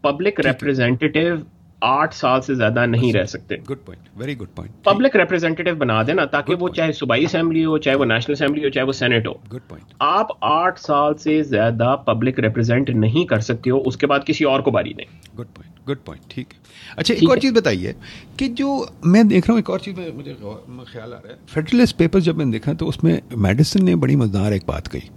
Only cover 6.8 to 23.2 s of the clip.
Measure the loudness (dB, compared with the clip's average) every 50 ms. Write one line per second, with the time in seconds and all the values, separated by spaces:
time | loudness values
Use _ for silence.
6.8 | -2 -2 -2 -4 -2 0 2 2 2 0 0 0 0 0 0 0 0 0 0 0
7.8 | 2 0 2 2 2 2 2 0 0 -2 -2 0 0 0 0 0 -2 -2 -2 0
8.8 | -2 -2 -2 0 0 2 2 2 0 -2 -10 -10 -16 -18 -18 -18 -16 _ -20 -20
9.8 | -20 -20 -6 _ -2 0 2 0 0 -2 -6 _ -2 0 0 2 0 0 -2 -4
10.8 | -4 0 2 2 2 2 0 -2 -2 0 0 0 0 0 0 2 2 2 2 2
11.8 | 0 0 0 0 0 -2 0 2 0 0 0 2 0 0 2 0 0 2 2 0
12.8 | 0 0 0 2 2 2 2 2 0 2 0 -2 0 -2 -4 -2 0 0 0 2
13.8 | 0 -2 -2 -2 0 0 0 0 0 -2 -2 0 2 2 2 2 0 0 0 0
14.8 | -2 -2 -8 -12 -16 -18 -20 -20 -20 -18 -16 -16 -16 -16 _ -20 -20 -20 -20 -16
15.8 | _ -10 -10 -10 _ -18 -18 -18 -20 -14 -14 -14 -14 _ -20 _ _ -20 -20 -20
16.8 | -20 -16 -10 -6 -2 -2 2 4 4 4 4 4 2 2 2 4 2 2 0 0
17.8 | -2 -6 -8 -10 -16 -20 -20 -20 -20 -18 -8 -6 -6 -4 -4 -4 -4 -2 -2 -4
18.8 | -6 -8 -14 -2 2 4 6 6 6 6 6 4 4 4 2 2 0 -2 -6 -6
19.8 | -6 -10 -12 -10 -12 -12 -12 -14 -14 -16 -16 -14 -14 -14 -14 -16 -18 -18 -18 -18
20.8 | -18 -16 -16 -16 -16 -16 -18 -18 -18 -20 -20 -20 -20 -6 -6 -4 -2 2 4 4
21.8 | 4 4 4 0 0 2 4 2 2 2 0 0 0 -2 -2 -2 -2 -4 -4 -2
22.8 | -4 -6 -4 0 2 2 2 0